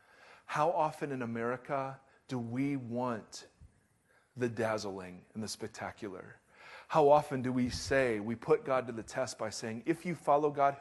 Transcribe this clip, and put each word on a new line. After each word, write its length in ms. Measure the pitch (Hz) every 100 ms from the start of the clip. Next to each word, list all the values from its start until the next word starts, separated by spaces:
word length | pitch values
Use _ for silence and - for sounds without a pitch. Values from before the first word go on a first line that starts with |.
| _ - - - -
How 240 | 151 156
often 420 | 180 156 147 151
in 80 | 131
America 760 | 117 117 117 127 - 139 135 135 _ _ -
do 100 | 131
we 380 | 117 123 139 139
want 720 | 120 120 123 110 - - - _ - _ _ _ _ _ _ -
the 140 | 123
dazzling 720 | 113 110 110 101 98 92 90 -
and 80 | 110
the 60 | 107
spectacular? 880 | - 110 - 98 - 104 92 104 - _ - - - -
How 180 | 160 143
often 320 | 147 147 131
do 120 | 123
we 160 | 127 123
say, 500 | - - 135 127 110
we 160 | 104 117
put 300 | - 151 147
God 220 | 131 123
to 40 |
the 120 | 113
test 340 | 104 - 123 -
by 120 | 110
saying, 340 | - 117 113 135
"If 200 | 160 180
you 80 |
follow 360 | 156 - 143 151
God, 260 | 135 139 139